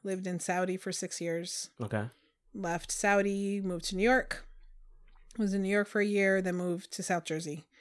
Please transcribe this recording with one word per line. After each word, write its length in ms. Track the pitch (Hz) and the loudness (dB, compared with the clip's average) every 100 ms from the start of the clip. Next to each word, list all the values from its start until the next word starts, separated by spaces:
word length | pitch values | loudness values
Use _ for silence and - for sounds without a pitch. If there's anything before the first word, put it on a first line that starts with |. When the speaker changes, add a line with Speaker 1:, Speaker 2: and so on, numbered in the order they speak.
Speaker 1:
lived 240 | 196 190 185 | -6 -4 -2
in 140 | 175 | -4
Saudi 380 | - 180 185 185 | 0 0 0 -2
for 140 | 190 | -4
six 280 | 180 185 - | -4 -6 -4
years. 480 | 170 165 175 - - - | -2 -2 -4 -8 -8 -8
Speaker 2:
Okay. 280 | 110 107 113 _ _ _ _ | -2 -2 -4 _ _ _ _
Speaker 1:
Left 360 | 202 180 170 - | -6 -2 -2 -4
Saudi, 680 | - 202 202 202 196 196 202 | 0 4 4 4 0 -2 -2
moved 240 | 190 175 - | -2 -4 -4
to 60 | 185 | 2
New 60 | |
York, 440 | 226 262 - - - - - - - - - - - - | 4 4 2 -8 -10 -20 -20 -20 -20 -20 -20 -20 -14 -2
was 140 | 208 | 0
in 80 | 196 | 2
New 60 | 190 | 2
York 180 | 208 202 | 2 2
for 120 | 214 | 2
a 60 | 208 | 2
year, 340 | 202 196 190 | 4 6 4
then 140 | 190 | 2
moved 360 | 180 180 175 - | 0 0 -2 -6
to 100 | - | -8
South 220 | 180 175 | -2 -2
Jersey. 420 | - 160 170 151 - _ | -2 -4 -4 -8 -12 _